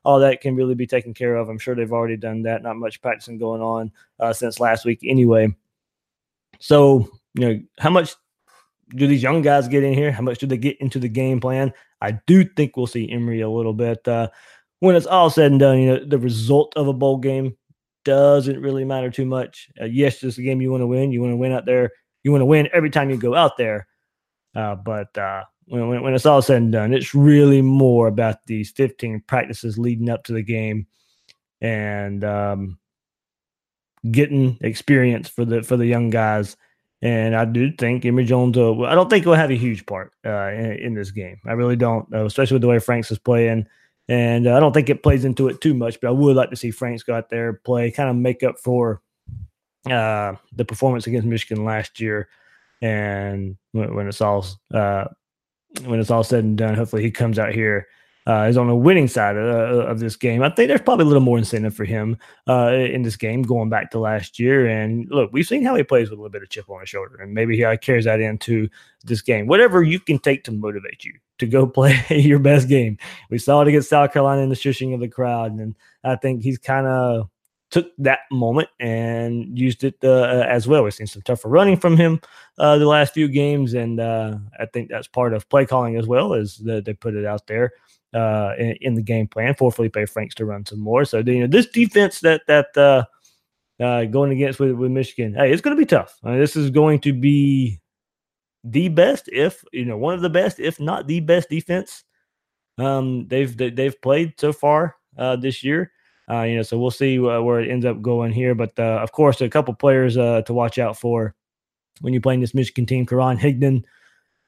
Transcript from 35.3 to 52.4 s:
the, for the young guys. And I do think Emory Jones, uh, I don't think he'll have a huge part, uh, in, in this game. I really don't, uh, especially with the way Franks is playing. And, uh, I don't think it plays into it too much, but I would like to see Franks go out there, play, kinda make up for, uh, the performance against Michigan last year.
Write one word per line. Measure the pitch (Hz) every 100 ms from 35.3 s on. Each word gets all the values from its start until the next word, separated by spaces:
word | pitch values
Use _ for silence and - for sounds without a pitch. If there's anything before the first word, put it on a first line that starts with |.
| - 117
the, | 117
for | - 127
the | 117
young | 120 117
guys. | 113 110 107 101 - _ _ _ _
And | 120 113 110 113
I | 117
do | 120 139
think | 165 117 123 120
Emory | 127 117
Jones, | 127 123 123
uh, | 113 113
I | 123 165
don't | 185
think | 208 170
he'll |
have | 160 147
a | 120
huge | 123 101 -
part, | 95 92 _ 113
uh, | 104 98
in, | 107 113
in | - 120 107
this | 98
game. | 101 90 98 113
I |
really | 117 123 120
don't, | 120 113 -
uh, | 110 107
especially | - 127 135
with |
the | 120
way | 117
Franks | - 120 -
is | 110
playing. | 127 120 117 113 107 _ _ _ -
And, | 120 120 117 120
uh, | 127
I |
don't | 151
think | 151 131
it | 139
plays | 147 139 131
into | 120 131
it | -
too | 160
much, | 127 117 -
but | 120
I |
would | 135 143 131
like | 123
to | 123
see | 117
Franks | - 123 117
go | - 117
out | -
there, | 117 117
play, | 107 - 120 120
kinda | 127 135
make | 123 127 123
up | 131 -
for, | 127 123 117 101 _ _ - - - _ _ _ 131
uh, | 120 110 107 104 95 _
the | 123 117
performance | 110 135 123 113
against | 120 113
Michigan | 110 - 107
last | 110 110 95 -
year. | 110 104 - _